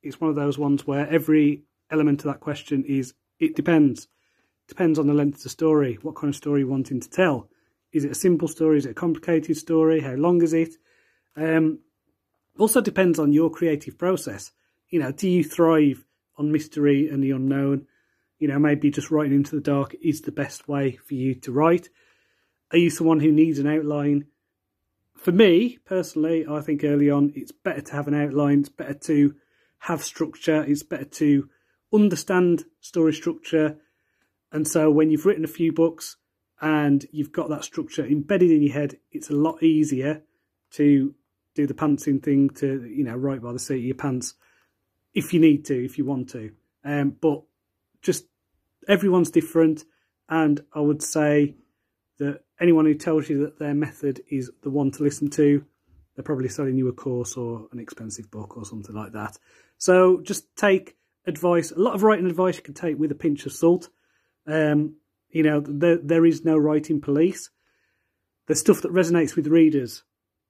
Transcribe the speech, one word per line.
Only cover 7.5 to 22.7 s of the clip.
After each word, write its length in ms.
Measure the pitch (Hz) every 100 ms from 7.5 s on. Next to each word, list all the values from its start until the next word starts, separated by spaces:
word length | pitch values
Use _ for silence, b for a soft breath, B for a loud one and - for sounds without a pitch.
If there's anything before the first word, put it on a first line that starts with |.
| _ _ _ _
Is 120 | 156
it 80 | 143
a 20 |
simple 320 | 143 185 160 160
story? 320 | - 160 147
Is 80 | 131
it 40 |
a 40 |
complicated 640 | - 170 151 - 160 156 156
story? 440 | - 160 160 160
How 120 | 135
long 300 | 127 165 175
is 100 | 165
it? 220 | 165 165 - _ _ _ _ _
Um, 460 | 151 160 160 160 156 _ _ _ _ _ _ _ -
also 220 | 214 247
depends 380 | 208 196 185 160
on 140 | 147
your 180 | 147 160
creative 480 | - 170 147 143 -
process. 540 | 180 185 - 98 - _ _ _ -
You 120 | 170
know, 100 | 131
do 180 | 143 190
you 140 | 180
thrive 600 | 151 - 165 160 143 127 _ _ _ -
on 160 | 147
mystery 560 | 151 151 151 147 139 156
and 160 | 139
the 80 | 135
unknown? 540 | 131 135 139 139 139 - _ _ _ _ -
You 100 | 151
know, 100 | 139
maybe 320 | 151 147 147
just 200 | 143 -
writing 240 | 151 147
into 220 | 139 139 151
the 60 |
dark 340 | - 139 139 -
is 200 | - 147
the 100 | -
best 380 | - 139 - -
way 240 | 143 135 127
for 180 | -
you 200 | 135 131 131
to 160 | -
write. 360 | 131 160 180 - _ _ _ _ _ _ _ -